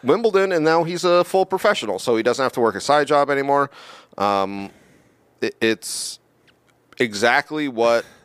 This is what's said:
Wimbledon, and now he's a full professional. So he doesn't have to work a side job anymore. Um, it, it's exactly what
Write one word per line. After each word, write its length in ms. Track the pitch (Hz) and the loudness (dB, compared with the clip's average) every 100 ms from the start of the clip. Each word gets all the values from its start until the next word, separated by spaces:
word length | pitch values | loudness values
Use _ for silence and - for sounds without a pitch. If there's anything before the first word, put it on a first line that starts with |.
Wimbledon, 480 | 240 180 226 190 196 | 2 2 2 2 2
and 140 | 175 156 | 2 2
now 180 | 165 | 2
he's 200 | 165 175 180 | 0 -2 2
a 180 | 175 | 2
full 220 | 175 190 185 | 2 0 0
professional. 540 | 190 214 208 110 95 | 0 0 0 -4 -4
So 160 | - 113 | 0 0
he 60 | |
doesn't 180 | 110 120 | 2 0
have 100 | 127 | -2
to 60 | 131 | 0
work 140 | 117 98 | 0 0
a 60 | |
side 240 | - 147 139 | 0 0 2
job 220 | 147 143 | 0 2
anymore. 400 | 139 139 143 139 - - - _ - | -2 0 0 -2 -8 -20 -20 _ -4
Um, 540 | 101 98 98 98 98 - _ _ _ _ _ _ | 0 0 -2 -6 -10 -16 _ _ _ _ _ _
it, 140 | 113 - | -8 -2
it's 580 | 113 110 - - - - _ _ _ _ _ _ _ - | -2 -2 -6 -10 -12 -14 _ _ _ _ _ _ _ -6
exactly 720 | 123 101 117 135 - 151 143 | -4 0 2 2 -2 -6 -6
what 360 | 113 117 117 - - | 0 0 0 -2 -20